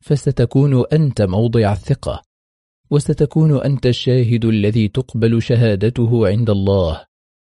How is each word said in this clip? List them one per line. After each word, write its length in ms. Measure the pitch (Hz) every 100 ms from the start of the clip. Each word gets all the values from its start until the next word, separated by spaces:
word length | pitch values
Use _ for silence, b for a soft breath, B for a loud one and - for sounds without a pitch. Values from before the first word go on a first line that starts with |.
فستكون 800 | - 147 - 135 120 139 143 131 117
أنت 300 | 156 151 117
موضع 500 | 101 92 117 117 104
الثقة، 500 | 101 - 135 - - _ _ _ _ _ _ _
وستكون 720 | 147 139 151 147 - 156 143
أنت 260 | - 135 127
الشاهد 580 | 120 - 127 117 117
الذي 440 | 113 110 101 110 107
تقبل 540 | 131 127 117 113 117
شهادته 880 | - 117 117 101 104 123 117 120 104
عند 220 | 104 113
الله. 540 | 101 98 98 87 80 - _ _ _